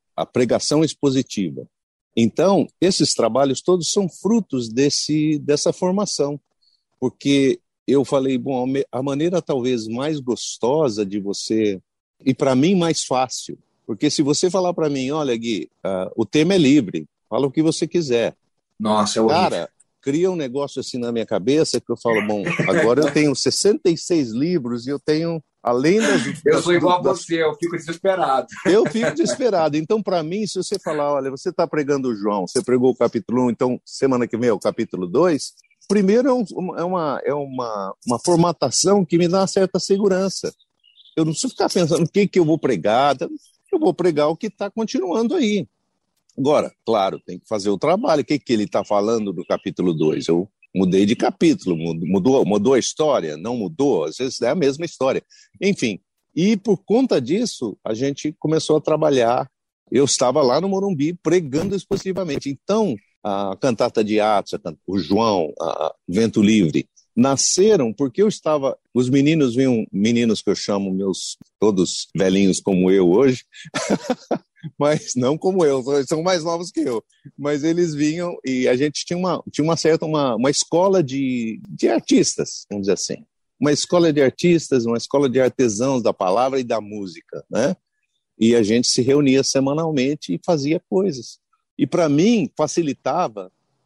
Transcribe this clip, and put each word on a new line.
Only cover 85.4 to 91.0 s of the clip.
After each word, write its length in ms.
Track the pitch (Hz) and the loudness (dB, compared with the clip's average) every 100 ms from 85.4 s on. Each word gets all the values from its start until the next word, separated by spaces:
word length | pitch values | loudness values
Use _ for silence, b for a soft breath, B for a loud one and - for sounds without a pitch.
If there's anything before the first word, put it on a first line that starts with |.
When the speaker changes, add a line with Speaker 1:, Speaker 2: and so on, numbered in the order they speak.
| 127 - 123 101 131 131 | 0 2 0 0 -2 0
Speaker 1:
da 100 | 107 | 0
palavra 460 | - 92 101 135 135 | 0 0 0 0 -2
e 40 | |
da 160 | 120 113 | -2 -4
música, 640 | 104 104 95 82 - 78 - | -6 -10 -10 -14 -16 -16 -6
né? 260 | 95 139 185 _ _ _ _ _ - | -2 -2 -4 _ _ _ _ _ 0
E 160 | 113 117 | 4 4
a 60 | |
gente 260 | 101 117 123 | 4 2 2
se 140 | - | 0
reunia 420 | 123 143 139 131 | 2 2 4 2
semanalmente 920 | 131 135 135 147 165 147 131 151 - 165 | 2 2 0 0 -2 0 -2 -4 -6 -6
e 40 | - | -2
fazia 340 | 160 139 165 - | -2 0 -2 -2
coisas. 520 | 190 | -2